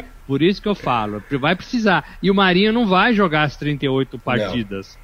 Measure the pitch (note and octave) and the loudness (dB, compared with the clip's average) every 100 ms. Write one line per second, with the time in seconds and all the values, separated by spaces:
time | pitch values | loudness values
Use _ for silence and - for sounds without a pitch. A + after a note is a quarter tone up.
0 | - - - C3+ E3+ G3 G#3 G3 D3 A#2+ | -18 -20 -6 0 0 0 -4 -4 -2 -2
1 | G#2+ G#2 - C#3 D3 F#3 - B3 G#3+ E3 | -2 -8 -6 -2 -2 -2 -4 -2 2 0
2 | - - F3+ G3+ F#3+ F3+ G#3+ A3+ G#3+ F#3 | -2 -4 0 4 4 4 2 2 2 4
3 | A3+ G#3 F#3 D3+ D3+ - D3 C#3+ C#3 C3+ | 4 2 2 2 -2 -2 -6 -2 -2 -2
4 | C3+ A#2 C3+ B2 G2+ B2 G2+ F#2+ F#2+ - | -2 -6 -4 -2 -2 -4 -6 -10 -12 -20